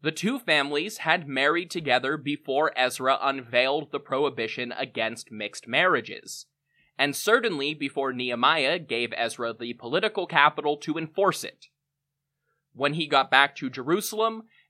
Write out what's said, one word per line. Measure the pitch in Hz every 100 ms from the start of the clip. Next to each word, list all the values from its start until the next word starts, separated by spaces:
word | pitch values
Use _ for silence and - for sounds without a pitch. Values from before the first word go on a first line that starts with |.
The | 143
two | 156 185 262
families | 208 151 143 147 185 208
had | - 175 143
married | 135 139 165 175
together | 185 151 127 131 151
before | 135 143 - 135 151 -
Ezra | 127 123 131 135
unveiled | 139 135 117 120 131 143 147
the | 143
prohibition | 139 135 143 120 113 - 123
against | - 117 - 110 117 -
mixed | 107 107 - -
marriages, | 127 185 147 113 98 - - - _ _ _ _ _
and | 139 139
certainly | - 233 233 160 139
before | 151 139 - 135
Nehemiah | 127 123 120 127 160 135 180
gave | 143 117 117 113
Ezra | 117 113 117
the | 110 120
political | 120 120 151 208 208 175
capital | 165 147 - 147 147
to | - 156
enforce | 160 170 196 165
it. | - - - _ _ _ _ _ _ _ _ _ _
When | - 139
he | 156 151
got | 139 135
back | 135 143 -
to | 135
Jerusalem, | 127 127 185 208 214 226 220 220 _ _